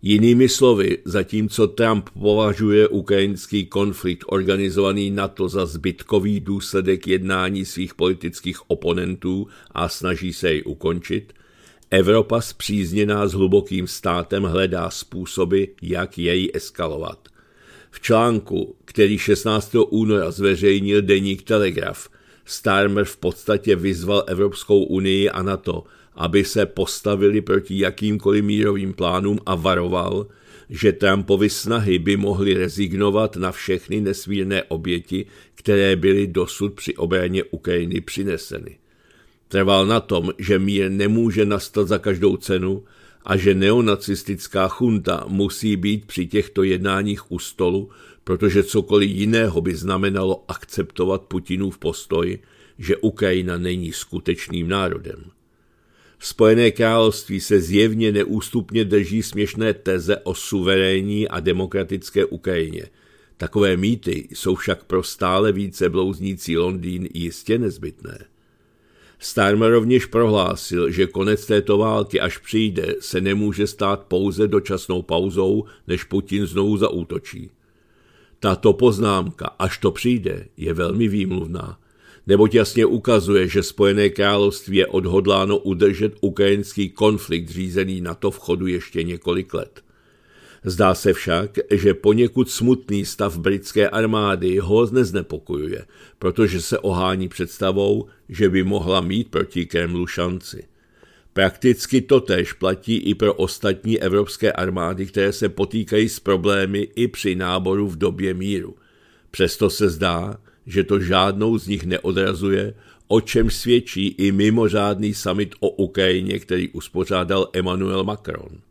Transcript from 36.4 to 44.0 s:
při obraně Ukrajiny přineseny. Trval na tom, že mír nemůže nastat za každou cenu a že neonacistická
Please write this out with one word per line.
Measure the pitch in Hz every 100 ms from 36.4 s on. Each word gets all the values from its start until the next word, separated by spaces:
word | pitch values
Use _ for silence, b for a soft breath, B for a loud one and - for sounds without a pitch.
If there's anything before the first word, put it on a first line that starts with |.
| 87 - 101
při | 101 - -
obraně | 87 92 90 95
Ukrajiny | - 80 90 87 85 87
přineseny. | 85 - 98 82 - - - - b b b b b b _
Trval | 95 98 98 95
na | 113
tom, | - 92 85 -
že | 95 98
mír | 98 98 95
nemůže | 98 101 110 117 101 104
nastat | 104 - - 95
za | 101
každou | 107 90 98 92
cenu | - 95 92 98 b b b b -
a | 95
že | 92
neonacistická | 95 95 117 113 98